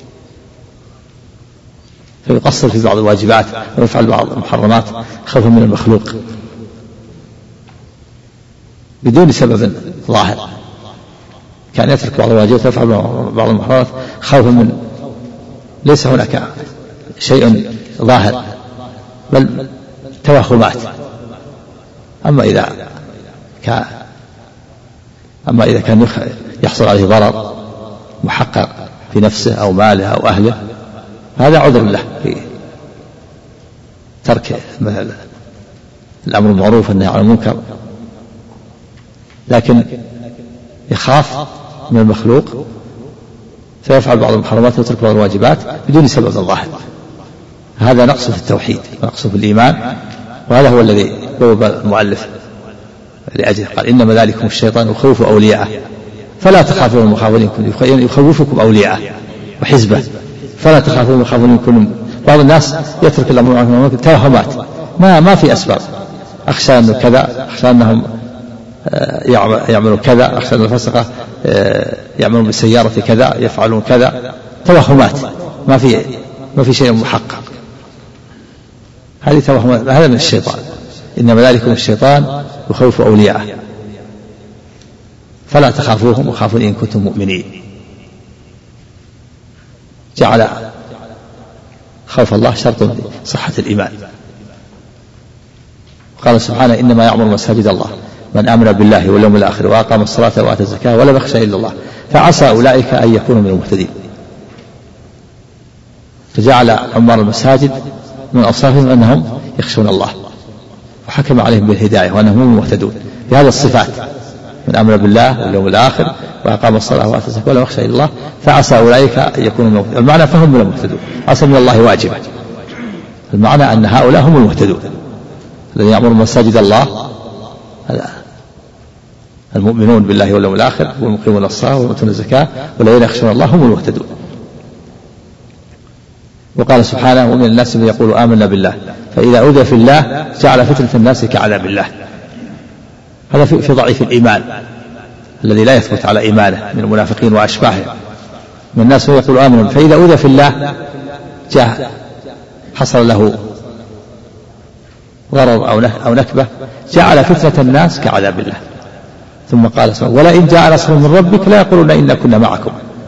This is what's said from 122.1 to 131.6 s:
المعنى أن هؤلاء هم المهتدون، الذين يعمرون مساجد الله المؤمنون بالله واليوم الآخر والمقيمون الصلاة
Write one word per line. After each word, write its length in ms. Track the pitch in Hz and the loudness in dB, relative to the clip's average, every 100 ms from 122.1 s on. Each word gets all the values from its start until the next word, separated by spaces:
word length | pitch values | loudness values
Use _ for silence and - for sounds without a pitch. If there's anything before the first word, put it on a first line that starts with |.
| - - - - - - - - - - - - | -8 -12 -16 -18 -18 -18 -16 -14 -16 -18 -20 -6
المعنى 380 | 101 110 143 131 | 0 2 4 2
أن 140 | 110 107 | 2 2
هؤلاء 360 | 127 123 160 | 2 4 4
هم 140 | 147 151 | 4 4
المهتدون، 440 | 107 - 98 87 - - - - - - - - - - | 4 2 -2 -2 -8 -14 -16 -18 -20 -20 -20 -20 -12 -2
الذين 140 | 104 | 2
يعمرون 260 | 107 120 113 | 2 4 2
مساجد 400 | 110 127 113 110 | 2 2 2 4
الله 520 | 101 110 139 107 135 - - - 117 - - - - - - - - - - - - - - - - - - - _ 104 | 4 2 0 -6 -14 -16 -18 -18 -20 -20 -20 -16 -10 -8 -10 -18 -20 -20 -20 -20 -20 -20 -20 -20 -20 -20 -20 -20 _ -4
المؤمنون 460 | 101 117 107 113 | -2 2 2 4
بالله 320 | 101 101 98 | 2 0 2
واليوم 200 | 101 98 | 0 0
الآخر 380 | 98 123 - 151 - | 0 -2 -2 -6 -4
والمقيمون 440 | 113 107 - 104 | -6 -2 0 0
الصلاة 320 | 98 - | -2 -4